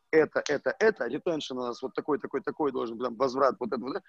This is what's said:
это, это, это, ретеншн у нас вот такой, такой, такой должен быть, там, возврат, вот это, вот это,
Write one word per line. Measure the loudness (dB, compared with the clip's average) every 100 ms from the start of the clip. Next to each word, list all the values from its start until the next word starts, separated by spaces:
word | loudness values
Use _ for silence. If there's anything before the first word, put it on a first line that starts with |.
| _
это, | 4 4 2 -2
это, | 0 0 2
это, | 2 2 -2
ретеншн | -2 -2 -2 -4 -4
у |
нас | -4 -4
вот | -6
такой, | -6 -2 -2
такой, | -2 -4
такой | -6 -2 -2
должен | 0 -4 -4
быть, |
там, | -6 0
возврат, | 0 4 2 2
вот | -4
это, | -4
вот | -4
это, | -8